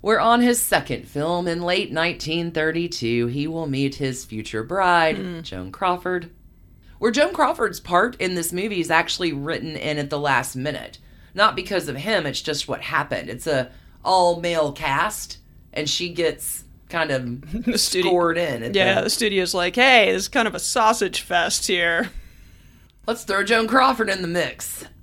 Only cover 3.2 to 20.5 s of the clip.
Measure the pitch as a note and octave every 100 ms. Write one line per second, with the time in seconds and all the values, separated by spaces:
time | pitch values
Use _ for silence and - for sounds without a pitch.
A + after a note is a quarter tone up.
3.2 | A#2+ C3 D3+ E3 D#3+ C3+ C#3 C#3 C#3 B2+
4.2 | - G#2+ G#2+ A2 A2+ F3+ F#3 F3 D#3+ G3
5.2 | F#3+ E3+ E3 F#2 F#2 - F#3+ F3+ F#3 F3+
6.2 | E3+ - - - - - - - A3+ A#3
7.2 | D#4+ F4+ C#4+ E4 A3 E3+ - F3 A#3 -
8.2 | F#3 F3+ E3 F3+ G#3 G3 D#3+ E3 E3+ -
9.2 | F3+ C#3 C#3+ D#3 C3 D#3 D3 D3 C#3 D3
10.2 | C#3+ B2+ C3 C3 C#3 A2+ A1+ - - -
11.2 | - F#3 G#3+ - F#3 F#3+ D3+ C3 F3+ G#3+
12.2 | D3+ B2+ - D3 - B2+ - D#3+ D3 G#2+
13.2 | D2+ A#2+ - C#3 B2 - - - - F#3
14.2 | F3+ E3+ E3+ E3+ D3+ C#3 D#3 C#3 F#3 -
15.2 | - - - - - - D3+ - F3 F3
16.2 | D#3+ - - - - - _ E3+ D#3+ C3
17.2 | B2 B2 D3+ F#3+ A#3+ A#3 - F3+ F3 F3
18.2 | E3+ E3 E3 A#2+ A2+ F#3+ F#3+ G3 - -
19.2 | A3+ G3 F3+ F#3 F3 G#3 B3+ B3+ F#3+ F#3+
20.2 | F#3+ C#4 A3